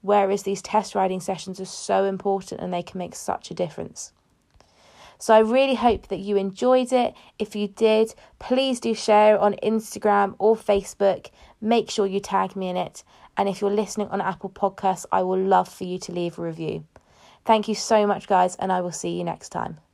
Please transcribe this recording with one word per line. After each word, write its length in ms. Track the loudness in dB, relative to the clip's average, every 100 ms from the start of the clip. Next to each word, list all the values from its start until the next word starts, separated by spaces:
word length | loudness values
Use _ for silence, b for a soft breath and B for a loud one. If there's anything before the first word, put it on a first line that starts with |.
Whereas 420 | 4 2 4 0
these 180 | -2 -6
test 340 | -2 -2 0 -2
riding 240 | -2 -2
sessions 400 | -6 -8 -8 -12
are 60 | -12
so 400 | -12 -2 0 0
important 540 | -2 -2 -4 -4 -10
and 140 | -6
they 100 | -6
can 140 | -8 -10
make 180 | -12 -12
such 360 | -8 -8 -8
a 20 |
difference. 580 | -6 -6 -6 -14 -12 -20 _ _ _ _ _ b b b b b b
So 140 | 4
I 60 | 6
really 360 | 6 4 2 2
hope 320 | 2 0 -4
that 120 | -8
you 160 | -2 -2
enjoyed 560 | -2 -2 2 2 4
it. 220 | 0 0 -4 B B
If 180 | -8 -6
you 120 | -6
did, 480 | 0 2 4 2 -2 b b
please 400 | -4 0 0 -2
do 140 | -4
share 460 | -4 4 6 6 6
on 140 | 2 0
Instagram 720 | -2 -2 -4 -4 0 2 0 2
or 160 | 2 2
Facebook. 760 | 2 -2 -2 0 0 0 -8 b b b
Make 280 | 0 0 0
sure 160 | -2 -2
you 140 | -2
tag 360 | -4 -4 -4 -6
me 140 | -6
in 60 | -6
it. 280 | -6 -10 _ b b -2
And 100 | -2
if 140 | 0
you're 80 | 2
listening 400 | 2 2 -4 -4
on 100 | -2
Apple 300 | -2 -4 -10
Podcasts, 560 | -2 -4 0 -2 -2 0
I 100 | 0
will 180 | 2 0
love 300 | 4 4 2
for 140 | -6
you 140 | -8 -8
to 120 | -8
leave 260 | -6 -6 -6
a 40 |
review. 420 | -10 -6 -6 -8 -10 -20 b b b b 2
Thank 220 | 2 2
you 80 | -4
so 300 | 2 2 4
much, 200 | 0 2
guys, 280 | 2 2 0
and 140 | -2
I 100 | -2
will 100 | -2
see 200 | -6 -6
you 120 | -4
next 260 | -6 -8 -10
time. 280 | -8 -8 -10 _